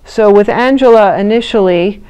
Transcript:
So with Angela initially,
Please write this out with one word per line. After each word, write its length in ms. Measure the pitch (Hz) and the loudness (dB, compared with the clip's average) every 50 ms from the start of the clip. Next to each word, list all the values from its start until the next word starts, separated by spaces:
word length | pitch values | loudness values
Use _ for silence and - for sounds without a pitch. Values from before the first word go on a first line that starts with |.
| _ | _
So 280 | - - 226 214 208 | -10 -4 -2 0 2
with 160 | 202 202 202 | 2 2 0
Angela 720 | 233 - 226 247 262 277 262 269 240 226 220 208 190 143 | 0 -2 -2 -2 -2 0 2 2 4 4 4 2 2 0
initially, 840 | 170 202 208 220 233 226 - - 214 190 185 180 175 175 208 202 - - | -2 -2 -2 -2 -4 -4 -4 -4 -2 -2 0 0 -2 -2 -4 -6 -10 -16